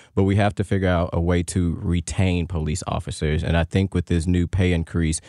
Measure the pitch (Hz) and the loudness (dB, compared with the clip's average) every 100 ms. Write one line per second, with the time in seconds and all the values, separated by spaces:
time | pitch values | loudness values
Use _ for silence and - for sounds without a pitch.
0 | - - 98 98 101 - 101 98 92 87 | -6 0 2 2 0 0 -2 0 2 2
1 | 87 85 85 87 85 92 85 76 98 87 | 0 0 2 0 0 0 0 -2 -2 -2
2 | - - 92 87 82 85 78 78 - - | -2 0 2 0 -2 -4 -2 -4 -4 -6
3 | - - 76 80 78 82 85 95 95 90 | -6 -4 -2 0 0 0 2 0 0 -2
4 | - 85 85 90 85 92 90 85 80 85 | 0 0 2 0 0 0 2 0 -2 -2
5 | 80 82 | 0 -2